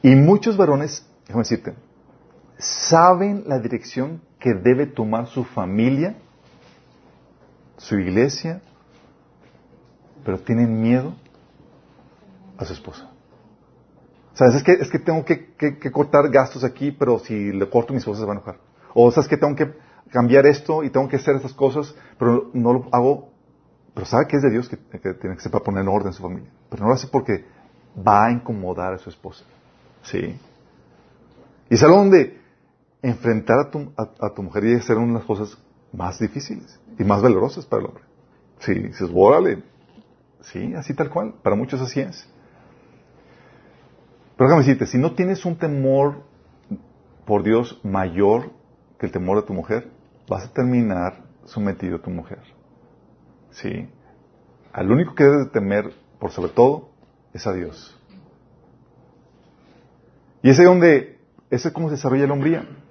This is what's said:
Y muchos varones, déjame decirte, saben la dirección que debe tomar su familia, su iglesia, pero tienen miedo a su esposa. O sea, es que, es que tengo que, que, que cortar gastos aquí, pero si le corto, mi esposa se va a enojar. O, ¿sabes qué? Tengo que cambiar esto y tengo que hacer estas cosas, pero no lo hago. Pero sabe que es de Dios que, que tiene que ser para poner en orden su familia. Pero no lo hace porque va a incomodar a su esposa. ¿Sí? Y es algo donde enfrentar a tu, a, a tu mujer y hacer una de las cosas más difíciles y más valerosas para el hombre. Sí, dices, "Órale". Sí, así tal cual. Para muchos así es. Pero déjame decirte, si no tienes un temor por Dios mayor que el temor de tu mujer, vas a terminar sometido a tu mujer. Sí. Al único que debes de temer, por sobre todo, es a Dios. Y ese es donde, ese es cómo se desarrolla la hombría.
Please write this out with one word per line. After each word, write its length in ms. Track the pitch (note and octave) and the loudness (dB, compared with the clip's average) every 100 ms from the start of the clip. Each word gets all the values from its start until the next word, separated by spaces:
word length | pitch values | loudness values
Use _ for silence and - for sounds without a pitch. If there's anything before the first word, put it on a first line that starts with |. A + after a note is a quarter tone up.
Y 120 | C3 C3+ | 8 8
muchos 400 | D3 G#3 A#3 G3+ | 6 4 2 2
varones, 500 | F3 C#3 D3+ - _ _ - | 2 0 -4 -12 _ _ -8
déjame 160 | A2 | -6
decirte, 320 | A2+ A2+ - - _ _ _ _ _ _ _ - | -4 -6 -8 -16 _ _ _ _ _ _ _ -14
saben 840 | - - - E3 F3 F3+ G3+ G3+ - | -12 -8 0 4 4 4 0 -6 -6
la 120 | C3+ | -6
dirección 600 | A#2 A#2+ - B2+ C#3 E3 _ _ | -4 -8 -8 -10 -8 -10 _ _
que 140 | B2 | -2
debe 320 | G2 G#2 B2+ C#3+ | 2 2 2 0
tomar 420 | C#3+ A2 A2 A#2+ | -4 -4 -4 -6
su 160 | C3 | -8
familia, 720 | A#2+ - F2+ G2+ A#2+ C#3 F3 A3+ _ _ _ _ _ _ _ _ _ _ _ _ _ _ _ _ | -8 -8 -4 0 0 0 -4 -8 _ _ _ _ _ _ _ _ _ _ _ _ _ _ _ _
su 220 | - G2+ | -6 -4
iglesia, 640 | F#2 F#2+ C#3 C#3+ E3 F3 _ _ _ _ _ _ _ _ _ _ _ _ _ _ _ - | -2 0 0 -2 -10 -12 _ _ _ _ _ _ _ _ _ _ _ _ _ _ _ -14
pero 160 | A#2 F#2 | -8 -8
tienen 420 | - A#2 A#2 A2 | -4 0 0 0
miedo 340 | A2+ B2+ C#3+ F3 _ _ _ _ _ _ _ _ _ _ _ - - - | 0 0 -2 -14 _ _ _ _ _ _ _ _ _ _ _ -20 -20 -14
a 60 | |
su 100 | F#2+ | -14
esposa. 360 | F2 - - - _ _ _ _ _ _ _ _ _ _ _ _ | -12 -18 -20 -20 _ _ _ _ _ _ _ _ _ _ _ _
O 40 | - | 2
sea, 100 | B2+ | 4
es 140 | C3+ | 4
que, 100 | C#3+ | 2
es 160 | F3+ - | 2 2
que 100 | D#3 | -4
tengo 260 | - D#3+ - | -4 -4 -2
que, 300 | E3 - _ | -4 -4 _
que, 240 | D3 D3 | -6 -6
que 120 | C#3 | -8
cortar 380 | C#3+ C#3+ D3 D3 | -4 2 4 4
gastos 340 | C3+ B2+ C3 | 4 2 -4
aquí, 280 | B2+ - C#3+ | -6 -4 -8
pero 260 | C#3+ B2 A2+ | -2 0 0
si 340 | - G#2+ G2+ | -2 -6 -4
le 160 | G2 G2 | -4 0
corto, 220 | A#2 A2+ | 0 0
mi 60 | C3+ | -6
esposa 240 | - G#2 | -6 -8
se 40 | G#2 | -6
va 80 | |
a 20 | G2+ | -8
enojar. 240 | G2+ - _ _ - | -12 -18 _ _ -2
O, 180 | A#2 A#2+ | 4 6
¿sabes 160 | A#2+ C#3 | 6 0
qué? 80 | D3 | 0
Tengo 200 | D3 D3 | 0 -2
que 180 | D3+ - _ _ _ | -6 -6 _ _ _
cambiar 340 | B2 A#2+ C3+ C#3 | -2 4 6 6
esto 380 | C#3+ - D#3 | 4 -2 -4
y 60 | C#3+ | -2
tengo 180 | C3 C3+ | -2 -2
que 60 | C3+ | -2
hacer 200 | C#3 C3+ | -2 -2
estas 180 | C3 | -4
cosas, 420 | - C3+ C3+ C#3+ - - _ | -2 -2 0 -8 -16 -20 _
pero 320 | A#2 A#2+ - | 0 0 -2
no 180 | B2+ A#2 | -2 0
lo 160 | B2+ B2+ | 0 0
hago. 380 | B2 B2 C#3+ - _ _ _ _ _ _ - | 0 2 0 -6 _ _ _ _ _ _ -14
Pero 100 | F#2+ | -2
sabe 220 | A#2 C#3 | 0 2
que 100 | C#3+ | 2
es 60 | |
de 80 | C3+ | 0
Dios 180 | A2+ B2 | 0 -6
que, 80 | - | -16
que 380 | _ F2+ F#2+ F2+ | _ -12 -10 -8
tiene 200 | F#2+ F2+ | -12 -10
que 60 | |
ser 100 | - | -6
para 140 | G2+ - | -6 -4
poner 160 | G2 | -4
en 80 | F#2+ | -2
orden 240 | G2+ G2+ | -2 -4
su 80 | F#2 | -10
familia. 300 | F2+ F#2 - _ _ | -14 -14 -18 _ _
Pero 140 | - | -6
no 60 | G#2 | -2
lo 40 | |
hace 140 | C3 C3 | -2 -2
porque 380 | C#3 - G2 - _ _ _ _ - F#2+ | -4 -2 -6 -8 _ _ _ _ -4 2
va 200 | G2+ A2+ | 4 4
a 40 | |
incomodar 600 | A#2+ A#2+ G#2+ F2+ F2+ F#2 | 0 -6 -10 -8 -8 -8
a 60 | F#2 | -8
su 100 | - | -14
esposa. 340 | - F#2 - _ _ _ _ _ _ | -20 -20 -20 _ _ _ _ _ _
¿Sí? 360 | - F#2 F#2 - _ _ _ _ _ _ _ _ _ _ _ _ _ | -10 -8 -8 -14 _ _ _ _ _ _ _ _ _ _ _ _ _
Y 40 | |
es 100 | A#2 | 4
algo 140 | D3+ F#3+ | 6 6
donde 420 | G3 F#3 C3 - _ _ _ _ _ _ | 8 6 4 -6 _ _ _ _ _ _
enfrentar 580 | B2+ A2+ A#2+ A2 - A#2+ | -6 -2 -2 -2 2 2
a 100 | C#3+ | 2
tu, 220 | D3+ C#3+ - | -8 -12 -12
a, 300 | G#2+ _ G#2 | -12 _ -10
a 60 | |
tu 80 | - | -8
mujer 220 | F#2+ G#2 | -8 -4
y 120 | A2 A#2+ | 0 0
hacer 220 | A#2+ A2 | 0 -2
una 100 | A#2+ | 0
de 60 | |
las 120 | A#2 - | -4 -6
cosas 320 | G#2 G#2 - _ _ _ | -6 -8 -14 _ _ _
más 280 | F2 F2 - | -10 -10 -6
difíciles 600 | A2 C#3+ - - - _ _ - | -8 -8 -14 -16 -18 _ _ -6
y 60 | |
más 180 | F#2 G2+ | 0 2
valerosas 440 | A#2+ F#2+ B2 E3+ - | 4 2 -2 -6 -6
para 160 | A2 | -6
el 80 | - | -6
hombre. 140 | - _ _ _ _ _ _ | -16 _ _ _ _ _ _
Sí, 140 | - | -6
dices, 360 | F#2+ G2+ - F2+ | -4 -6 -8 -4
"Órale". 500 | F2 G2+ D3+ F#3 G3 - _ _ - _ _ _ _ | 4 6 6 2 -2 -10 _ _ -20 _ _ _ _
Sí, 320 | - F#2 - E3+ | -18 -12 -10 -10
así 180 | C3+ | -10
tal 160 | D3 C#3+ | -8 -6
cual. 240 | F3 G#3+ - | -6 -8 -4
Para 140 | - G2+ | -2 -2
muchos 240 | C3 C3+ | -4 -8
así 180 | B2+ C#3+ | -6 -8
es. 260 | G#2 - - _ _ _ _ _ _ _ _ _ _ _ _ _ _ _ _ _ _ _ _ - | -8 -14 -20 _ _ _ _ _ _ _ _ _ _ _ _ _ _ _ _ _ _ _ _ 0
Pero 120 | C3 | 4
déjame 140 | D#3+ C3+ | 6 4
decirte, 200 | C3 - | 2 0
si 120 | B2+ | -2
no 160 | D#3 | -2
tienes 300 | C3 F#3 F#3 F3+ | -2 -4 -4 -6
un 120 | E3 | -6
temor 640 | E3 C#3+ C3+ C3+ C#3+ C#3+ - _ _ _ _ G2+ _ _ _ _ - | -6 -2 0 2 0 -4 -20 _ _ _ _ -16 _ _ _ _ -2
por 180 | G#2 | -2
Dios 380 | F#2+ A2+ A#2+ - | 2 0 0 -10
mayor 680 | G2+ G2 F#2+ E2+ G2+ A#2 A#2 - _ _ _ _ | -6 -4 -4 0 2 2 -4 -20 _ _ _ _
que 80 | F2+ | -8
el 40 | |
temor 300 | F#2+ F2+ G#2 | -6 -2 -2
de 60 | G#2 | -4
tu 60 | |
mujer, 380 | F#2 D#2+ A2 A#2+ _ _ _ - | -10 -6 -6 -8 _ _ _ -8
vas 160 | G2 - | -8 -6
a 80 | |
terminar 720 | - B2 B2 A2+ F2+ F2+ - - _ - | -4 -2 0 -2 -4 -6 -10 -20 _ -16
sometido 520 | - G2+ F#2+ F#2+ E2+ | -8 -6 -6 -8 -8
a 40 | |
tu 100 | - | -10
mujer. 280 | F2 D#2+ - _ _ _ _ _ _ _ _ _ _ _ | -14 -14 -20 _ _ _ _ _ _ _ _ _ _ _
Sí. 400 | - G2 F#2 - _ _ _ _ _ _ _ _ | -14 -12 -12 -14 _ _ _ _ _ _ _ _
Al 180 | - F#2+ | -6 0
único 260 | C3 F3 - | 0 0 4
que 80 | C#3 | 4
debes 200 | C#3+ C3+ | 4 0
de 60 | |
temer, 420 | - G2 G2+ G#2 - _ _ | -4 0 -2 -4 -14 _ _
por 120 | G2 | -12
sobre 200 | - F2 | -8 -4
todo, 400 | - B2+ D#3 - _ _ _ _ | 2 2 2 -10 _ _ _ _
es 120 | - A2 | -10 -8
a 60 | |
Dios. 480 | F#2 F2 E2 - _ _ - - _ _ _ _ _ _ _ _ _ _ _ _ _ _ _ _ _ _ _ _ _ | -6 -8 -14 -20 _ _ -20 -20 _ _ _ _ _ _ _ _ _ _ _ _ _ _ _ _ _ _ _ _ _
Y 80 | B2+ | 4
ese 100 | C3+ | 8
es 60 | F3+ | 8
donde, 520 | F3+ E3+ C#3+ - - _ _ _ | 8 6 4 0 -20 _ _ _
ese 200 | B2 E3 | -6 -6
es 40 | |
cómo 160 | E3 D#3+ | -6 -6
se 60 | C#3 | -4
desarrolla 320 | C#3 C3+ C#3 | -2 0 0
la 60 | |
hombría. 360 | C#3+ C#3+ E3 - - _ | 0 -2 -4 -6 -20 _